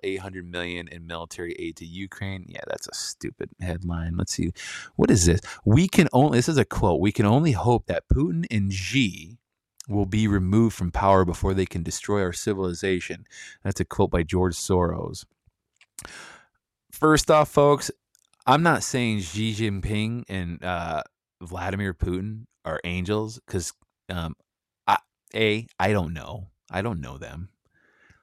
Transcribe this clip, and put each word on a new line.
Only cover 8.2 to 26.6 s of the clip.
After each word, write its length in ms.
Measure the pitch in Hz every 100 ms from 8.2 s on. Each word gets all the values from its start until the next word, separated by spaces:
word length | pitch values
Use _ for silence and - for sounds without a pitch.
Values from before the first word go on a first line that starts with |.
| 160 165 170
and 200 | 110 98
Xi 680 | 95 92 131 110 80 82 117 _ _ _ _ -
will 160 | 101
be 240 | 95 107 110
removed 480 | 101 92 107 113 -
from 160 | 90
power 320 | - 98 95
before 300 | 90 85 98
they 100 | 95
can 180 | 92 92
destroy 380 | 85 - - 104
our 140 | 92
civilization." 880 | 87 - 98 92 85 98 92 - 87 110 - - -
That's 160 | 98 -
a 60 | 90
quote 240 | - 95
by 120 | 87
George 320 | 80 92 92
Soros. 720 | 85 - 92 85 85 82 - - _ _ _ _ _ _ - - - - - _ _ _ _ _
First 380 | - 151 151 -
off, 180 | 156 147
folks, 420 | - 143 143 - - _ _ _ _ -
I'm 160 | 143
not 200 | 170 127
saying 380 | - 131 120 107
Xi 340 | 82 101 113
Jinping 720 | 104 110 98 104 107 110 120 -
and, 340 | 95 87 85
uh, 420 | 90 87 82 76 - _ _ _
Vladimir 540 | 87 87 90 95 98
Putin 500 | 87 - 90 104 110 120 _
are 160 | 80 78
angels 560 | 87 87 90 107 110 117 -
'cause, 260 | 98 82 - _ _ -
um, 260 | 90 82 - _ _ _ _ -
I, 100 | 101 _ _ _
A, 340 | 107 110 107 117 -
I 140 | 95
don't 200 | 104 82
know. 380 | 82 - 95 95 _